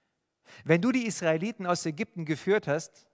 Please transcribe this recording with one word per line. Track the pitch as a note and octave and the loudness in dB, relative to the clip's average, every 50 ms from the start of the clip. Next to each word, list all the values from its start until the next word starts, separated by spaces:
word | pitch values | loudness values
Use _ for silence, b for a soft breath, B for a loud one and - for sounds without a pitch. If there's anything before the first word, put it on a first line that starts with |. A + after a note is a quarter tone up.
| _ _ _ _ _ _ _ _ B B B B B | _ _ _ _ _ _ _ _ B B B B B
„Wenn | C#3 D#3+ E3+ | 2 4 4
du | F3 B3 | 4 4
die | B3 C4 A#3+ | 2 2 0
Israeliten | A3 F3 - F3+ E3 D#3+ D#3+ F3 A3 A#3 - F#3+ | -2 -2 -2 0 2 2 2 0 -4 -6 -4 -2
aus | F3 F3 E3+ - | -2 0 0 -2
Ägypten | E3+ D3+ D3 A3 - - F3 E3 | -4 -4 -4 -6 -8 -8 -8 -4
geführt | D3+ D#3 - - F#3 G3 G#3+ G#3 D3 | -4 -4 -2 0 2 2 2 2 0
hast | C#3+ D#3+ - - _ _ _ _ | -2 -2 -4 -8 _ _ _ _